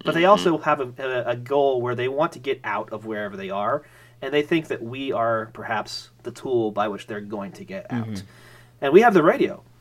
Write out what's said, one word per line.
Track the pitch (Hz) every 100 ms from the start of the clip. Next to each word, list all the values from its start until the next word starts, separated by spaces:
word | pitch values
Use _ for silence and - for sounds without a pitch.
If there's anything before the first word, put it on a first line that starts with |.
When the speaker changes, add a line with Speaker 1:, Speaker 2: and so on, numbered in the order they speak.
Speaker 1:
but | -
they | 160
Speaker 2:
Mm-hmm. | 180
Speaker 1:
also | 208 185 151
have | 156 147
a, | 127 123
a, | 135 127 120
a | 120
goal | 123 139 139 127
where | 120
they | 120 135
want | 139 156
to | -
get | 135 127
out | 110 104 107
of | 107 110
wherever | 104 104 98
they | 95
are, | 98 104 143 - - - _
and | 135
they | 147
think | 147 170 160
that | 127
we | 113 131 135
are | 110 117 113 110
perhaps | - 107 110 107 - - _
the | 120
tool | 117 135 123 110
by | 101 107
which | 98 -
they're | 104
going | 101 104 98
to | 85
get | 95 95 -
out. | 123 113
Speaker 3:
Mm-hmm. | 101 101 - - - - _
Speaker 1:
And | 139
we | 165
have | 240
the | 190
radio, | 156 247 120 - - _